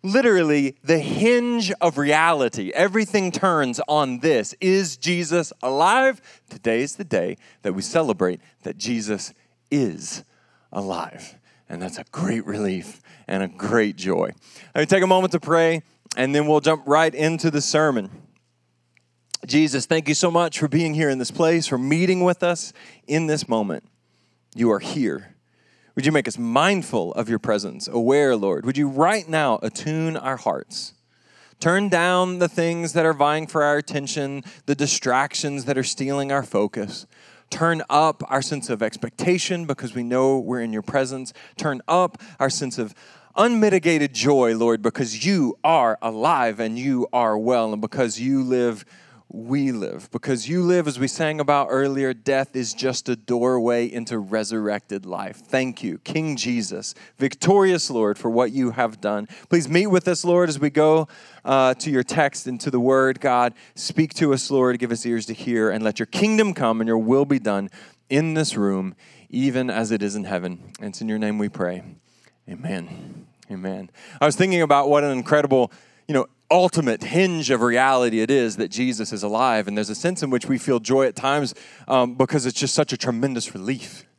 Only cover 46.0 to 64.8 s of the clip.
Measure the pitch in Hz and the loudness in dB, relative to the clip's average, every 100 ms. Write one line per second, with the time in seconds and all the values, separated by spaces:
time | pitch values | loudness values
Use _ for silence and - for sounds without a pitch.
46 | 113 110 135 156 120 107 113 117 135 127 | -4 0 2 2 0 0 -4 -2 -2 0
47 | 120 123 113 107 113 123 113 107 107 - | 0 2 2 2 2 2 0 -2 -4 -2
48 | 120 107 127 135 127 127 120 107 - - | -2 -2 -2 0 0 2 0 -2 -14 -20
49 | _ - _ - 113 139 139 117 95 - | _ -20 _ -16 -4 -2 -2 -2 -6 -10
50 | - 120 - 123 113 175 175 180 151 123 | -10 -8 -4 -4 -2 0 4 2 2 -2
51 | 135 - 156 156 143 143 139 131 139 139 | -4 -2 -4 -2 2 2 2 2 2 0
52 | 135 120 123 135 135 131 113 104 127 127 | -2 -2 0 0 0 -4 -6 -4 -4 -4
53 | - 113 107 120 123 127 117 120 120 120 | -4 -6 -2 0 2 2 2 0 0 -4
54 | 110 117 98 110 104 113 107 104 _ 101 | -6 -6 -2 -4 -2 -4 -2 -4 _ -10
55 | 95 92 98 - _ 131 131 117 107 82 | -8 -8 -10 -12 _ -2 -2 -6 -8 -8
56 | - 160 156 131 120 120 98 90 107 - | -6 -4 -4 -4 -4 -2 -4 -8 -10 -14
57 | - _ 135 - 170 196 190 175 - 123 | -20 _ -4 0 4 6 6 2 0 0
58 | 104 104 117 117 123 131 123 117 117 110 | 0 0 0 0 0 0 -2 0 -4 -2
59 | 107 104 107 - - 170 135 170 208 185 | -4 -4 -6 -16 0 0 4 2 4 2
60 | 185 165 175 175 175 139 147 147 156 160 | 2 -2 2 4 2 0 0 4 4 4
61 | 151 - - - - 135 131 131 156 131 | 2 -10 -20 -12 0 4 4 2 0 0
62 | 120 160 139 - 131 123 147 127 123 135 | 0 0 0 -2 -10 -6 -2 0 4 4
63 | 131 131 139 123 123 - - - - - | 2 0 0 2 0 -2 -20 -12 -4 0
64 | 156 - 156 135 - 139 127 123 | -2 2 2 2 2 2 2 0